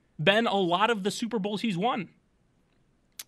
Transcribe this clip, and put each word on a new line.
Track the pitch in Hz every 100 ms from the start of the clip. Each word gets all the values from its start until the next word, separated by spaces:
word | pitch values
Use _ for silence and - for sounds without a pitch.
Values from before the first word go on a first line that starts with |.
| _ -
been | 156 208 226
a | 196
lot | 180 175 220
of | 226
the | 190
Super | - 226 226
Bowls | 202 208
he's | 226 170
won. | 226 269 - _ _ _ _ _ _ _ _ _ _ -